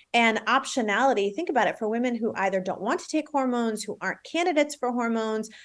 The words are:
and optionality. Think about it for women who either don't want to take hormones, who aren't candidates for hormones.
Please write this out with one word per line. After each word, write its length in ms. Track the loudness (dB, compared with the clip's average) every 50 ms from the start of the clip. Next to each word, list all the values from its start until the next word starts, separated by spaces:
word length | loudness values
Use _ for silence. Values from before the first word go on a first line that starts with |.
| -6 _ 2
and 260 | 4 4 4 4 2
optionality. 960 | 0 2 2 2 2 0 -2 -2 0 2 2 4 4 4 4 2 0 -2 -2
Think 140 | -4 -4 0
about 220 | 2 2 2 2
it 100 | 0 0
for 80 | -2 -2
women 280 | 0 0 0 0 -2
who 180 | -2 -2 -2 -2
either 240 | -2 -2 0 0 -2
don't 220 | -2 -4 -6 -4
want 180 | -2 -2 -2 -4
to 80 | -4 -4
take 220 | -2 -2 -2 -2
hormones, 520 | -2 -2 0 0 0 0 0 -2 -2 -4
who 160 | -6 -8 -8 -6
aren't 240 | -6 -6 -6 -6 -8 -6
candidates 460 | -2 0 0 2 4 2 2 2 0
for 160 | -4 -2 -2
hormones. 580 | 0 0 0 0 0 0 0 0 -2 -2 -4 -6 -10 -18 -20